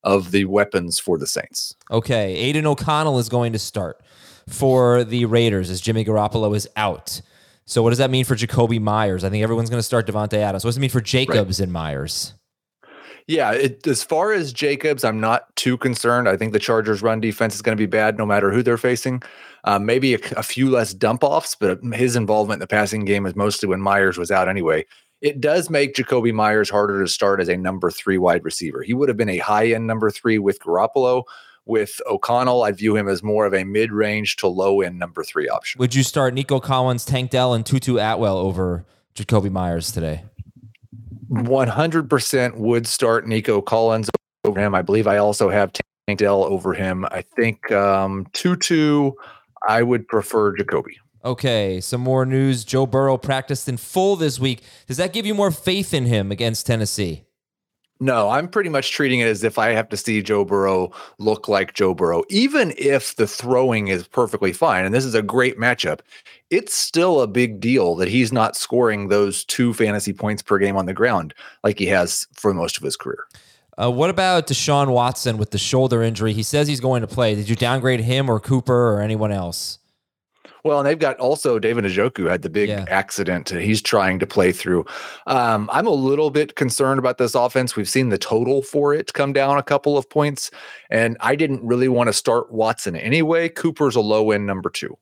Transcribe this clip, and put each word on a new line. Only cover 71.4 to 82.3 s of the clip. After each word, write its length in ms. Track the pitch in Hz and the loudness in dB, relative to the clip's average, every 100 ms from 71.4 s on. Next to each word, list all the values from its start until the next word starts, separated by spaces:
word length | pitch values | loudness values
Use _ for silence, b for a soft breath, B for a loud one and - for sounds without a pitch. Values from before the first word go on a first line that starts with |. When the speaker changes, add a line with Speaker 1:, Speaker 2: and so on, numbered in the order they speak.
| B B | B B
Speaker 1:
like 160 | 107 101 | -2 0
he 80 | 95 | 0
has 400 | 95 87 - - | 2 2 -2 -8
for 200 | - 104 | -2 -2
most 260 | 92 82 - | 0 -2 -4
of 40 | |
his 140 | - - | -6 -8
career. 300 | - - - b b b b - | -10 -12 -14 b b b b -4
Speaker 2:
Uh, 120 | 120 | -2
what 180 | 123 165 | 0 0
about 380 | 185 185 180 - | 2 2 2 0
Deshaun 400 | 131 - 143 139 | -2 2 2 4
Watson 500 | 123 120 - 127 110 | 2 2 0 -4 -2
with 140 | 104 | -2
the 60 | 101 | -2
shoulder 440 | - 131 131 120 | 0 2 4 2
injury? 300 | 113 107 110 | 0 0 -2
He 100 | 107 | -2
says 240 | 110 147 147 | -2 0 0
he's 140 | 139 | 0
going 220 | 127 127 | 0 0
to 40 | 110 | -2
play. 300 | 127 117 104 | 0 0 0
Did 120 | 104 | -2
you 60 | |
downgrade 460 | 113 120 131 127 123 | 0 0 0 0 0
him 280 | 113 127 135 | 0 0 0
or 120 | 110 | -2
Cooper 520 | - 131 123 123 120 | 0 -2 2 2 4
or 80 | 104 | 2
anyone 300 | 107 110 107 | 0 -2 -2
else? 480 | 98 90 85 - - _ _ _ _ _ B B B | -2 -6 -8 -10 -12 _ _ _ _ _ B B B
Speaker 1:
Well, 140 | 156 143 | 0 2
and 80 | 139 | 2
they've 100 | 160 | 2
got 220 | 151 - | 0 0
also 400 | 127 151 139 113 | 0 0 0 2
David 240 | 110 120 | 2 0
Njoku 480 | 98 92 117 113 85 | 0 0 0 0 -2